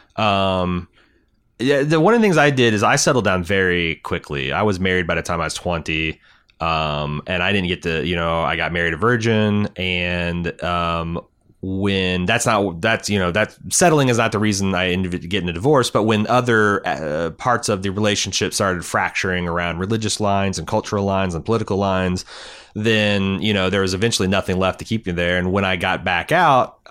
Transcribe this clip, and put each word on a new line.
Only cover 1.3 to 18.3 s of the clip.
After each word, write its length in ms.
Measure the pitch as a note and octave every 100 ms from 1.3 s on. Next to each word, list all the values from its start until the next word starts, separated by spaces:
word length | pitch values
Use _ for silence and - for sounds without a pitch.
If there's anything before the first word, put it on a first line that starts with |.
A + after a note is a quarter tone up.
| _ _ -
yeah, 220 | B2 C#3+
the, 160 | D3 D#3+
one 160 | E3+
of 60 | A#3
the 40 |
things 120 | G#3+ D#3+
I 140 | D3
did 240 | C3 A#2+
is 80 | G#2+
I 140 | A2 C#3
settled 280 | E3+ C3
down 180 | G2+ F#2
very 540 | F2 G2 F#2 F2 E2+ D#2+
quickly. 480 | - E2+ - C#2+ C2
I 100 | D2
was 160 | G#2+ F#2
married 280 | F#2 F#2 E2+
by 80 | E2
the 60 |
time 180 | D#2+ E2+
I 40 |
was 100 | D#2+
twenty, 640 | - F2+ E2+ D#2+ D#2+ D#2+ - _ _ _ -
um, 640 | E2 D#2+ D#2 D2 D2 D2 -
and 160 | F2+
I 80 | F2+
didn't 160 | G2+ F2+
get 140 | F2
to, 240 | E2+ D#2+ D2+
you 80 |
know, 280 | F2 E2+ E2
I 120 | D#2+ E2
got 160 | D#2+
married 200 | E2+ E2+
a 40 | D#2+
virgin, 720 | A2 A#2+ A2+ A2 G#2+ G#2 G#2 -
and, 880 | F#2 F2+ F2 F2 F2 E2+ E2+ -
um, 580 | E2+ F2 E2+ E2+ E2 E2+ - _ _ _
when 640 | F#2+ F#2+ G2 G2 F#2 F2+
that's 220 | F2+ A#2 -
not, 340 | A2 G2+ E2+
that's, 300 | A2 A2+ -
you 80 | G#2
know, 140 | F2+
that 240 | F2+ G#2+ - -
settling 420 | - F3+ D#3 C3
is 60 | A#2
not 120 | A2+
the 80 | G#2+
reason 380 | G#2+ G2 G2 F2+
I 140 | F#2
ended 200 | F2+ F#2
up 80 | F2
getting 260 | E2+ G2+ F2
a 40 |
divorce, 380 | E2 A#2+ C#3+ A#2
but 140 | B2
when 200 | A2 G#2+ G#2+
other, 580 | B2 B2 A2+ G#2 G2+ -
uh, 440 | C#2+ D#2 D2+ E2+
parts 380 | D#2+ B2+ A#2 -
of 140 | G2+
the 80 | G2
relationship 640 | F#2+ G#2+ G#2 -